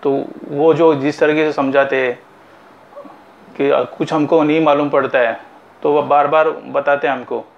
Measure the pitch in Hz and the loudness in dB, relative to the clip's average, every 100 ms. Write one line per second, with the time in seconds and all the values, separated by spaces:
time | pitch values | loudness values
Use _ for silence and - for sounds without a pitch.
0 | 147 139 139 - - 143 160 151 165 147 | -2 -2 -4 -12 -10 0 2 4 4 4
1 | 135 151 151 151 156 147 135 135 139 131 | -2 0 0 2 0 0 0 2 0 0
2 | 127 123 - - - - - - - - | -2 -6 -12 -20 -20 -20 -20 -20 -20 -20
3 | - - - - - - 139 135 127 - | -20 -20 -20 -20 -20 -4 0 0 0 -6
4 | 151 156 143 165 151 156 156 143 147 139 | -4 -2 2 2 2 2 2 2 2 0
5 | 131 131 120 110 - - - - 151 147 | 0 0 0 -2 -12 -20 -20 -6 0 0
6 | 135 143 143 156 156 151 123 131 139 143 | 2 2 2 2 0 -2 -6 -4 0 0
7 | 147 131 120 120 113 | -2 -6 -6 -10 -10